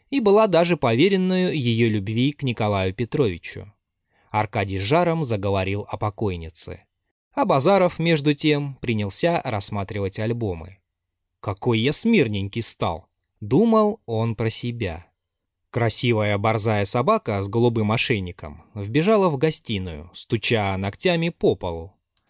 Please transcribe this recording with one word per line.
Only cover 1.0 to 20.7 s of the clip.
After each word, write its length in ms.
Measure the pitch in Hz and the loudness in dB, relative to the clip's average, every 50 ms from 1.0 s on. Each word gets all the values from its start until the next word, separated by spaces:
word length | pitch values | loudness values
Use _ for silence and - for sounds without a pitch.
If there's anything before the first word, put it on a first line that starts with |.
| 151 202 196 190 185 185 185 185 185 180 143 | 4 4 4 2 2 2 2 2 0 0 0
ее 360 | 156 123 120 117 113 117 117 | 0 0 0 2 2 2 2
любви 420 | 107 107 98 101 110 117 123 143 | 2 0 -2 -2 -2 0 0 0
к 140 | 143 - 139 | 0 -2 -4
Николаю 500 | 131 117 - 113 107 104 98 95 95 95 | -4 -2 -2 -2 0 0 0 0 -2 -2
Петровичу. 800 | - 123 110 - - 143 110 90 85 - - - 98 95 101 - _ _ _ _ _ _ _ _ _ _ _ | -4 -6 -4 0 0 0 0 0 -4 -8 -14 -14 -14 -16 -16 -20 _ _ _ _ _ _ _ _ _ _ _
Аркадий 480 | - 107 107 107 - 110 101 98 95 95 | -2 -2 -2 0 -2 -2 -2 -2 -2 -4
с 40 | 98 | -2
жаром 420 | 101 139 170 180 170 165 165 156 | 2 2 2 2 2 0 -2 -2
заговорил 640 | 120 113 104 95 101 98 98 92 95 98 101 107 - | -2 -4 -2 -2 0 0 0 0 -2 -4 -6 -6 -8
о 60 | - | -8
покойнице. 880 | - - 107 - - 117 104 90 87 82 80 - - - - 90 - _ _ _ _ _ _ _ _ _ _ _ | -4 -4 -6 -4 -2 -4 -4 -4 -4 -8 -12 -12 -12 -12 -12 -14 -16 _ _ _ _ _ _ _ _ _ _ _
А 120 | - 277 | -2 0
Базаров, 540 | 196 170 139 127 170 202 196 185 180 - - | 2 2 4 4 4 4 6 4 2 2 0
между 340 | 160 165 165 151 139 147 147 | 0 2 2 2 2 0 0
тем, 440 | 143 - 156 151 143 147 143 135 - | 2 2 2 2 2 0 -4 -8 -8
принялся 600 | - - 117 107 104 98 - - - 170 170 165 - | -4 -2 -2 -2 -2 -4 -2 -2 0 0 0 0 -2
рассматривать 760 | 135 113 101 - - - 104 98 - - 104 98 95 - - | -4 -4 -4 -4 -4 -4 -4 -6 -6 -4 -4 -4 -4 -4 -4
альбомы. 580 | 110 113 117 120 117 104 90 82 80 90 95 _ _ _ _ _ _ _ _ _ _ _ _ _ | -4 -4 -2 -2 -4 -4 -6 -6 -10 -14 -18 _ _ _ _ _ _ _ _ _ _ _ _ _
«Какой 400 | - - 101 - - 123 117 113 | -8 -8 -8 -4 -2 0 2 2
я 120 | 110 135 156 | 2 2 0
смирненький 680 | - - 226 233 208 147 113 107 101 98 98 - 117 117 | 0 2 4 4 4 4 2 0 -2 -4 -6 -6 -4 -4
стал!» — 460 | - - - - 98 85 80 - _ _ _ _ _ _ _ | -4 -4 -4 -4 -4 -4 -6 -10 _ _ _ _ _ _ _
думал 600 | - 104 117 151 220 233 220 220 214 208 208 - _ | -4 0 2 4 4 6 4 4 4 2 0 -4 _
он 300 | - 117 110 113 117 113 | -6 -2 -2 0 -2 -2
про 140 | - 117 110 | -2 -2 -2
себя. 540 | 110 - - 120 120 117 117 92 80 78 - _ _ _ _ _ _ _ _ _ _ _ _ _ | -2 -4 -6 -8 -6 -4 -6 -6 -6 -8 -14 _ _ _ _ _ _ _ _ _ _ _ _ _
Красивая 680 | - 120 117 117 - - - 123 117 107 107 104 104 101 | -4 0 0 0 0 0 0 2 2 2 2 0 0 0
борзая 460 | 101 113 110 113 104 113 107 104 101 | 0 0 0 0 0 0 0 0 0
собака 580 | 95 - 123 120 165 220 220 - - 107 98 98 | 0 0 0 2 2 0 0 0 -2 -4 -4 -4
с 60 | 101 | -2
голубым 420 | 98 117 117 123 117 117 107 104 | 0 2 2 2 2 2 0 0
ошейником 720 | 107 113 - - 123 104 95 90 85 - - 78 76 73 - _ _ | 0 0 0 -2 -2 -2 -4 -6 -10 -12 -14 -16 -16 -16 -20 _ _
вбежала 540 | 107 101 104 113 147 160 202 220 214 190 185 | -10 -10 -2 -2 0 2 4 4 4 4 2
в 60 | 151 | 2
гостиную, 760 | 135 131 160 156 - - - 113 98 92 92 80 76 82 85 - | 0 0 0 0 -2 -4 -4 -6 -4 -4 -6 -8 -12 -14 -16 -16
стуча 600 | - - - - 113 - - 120 110 104 98 | -18 -6 -4 -4 -2 0 0 0 0 0 0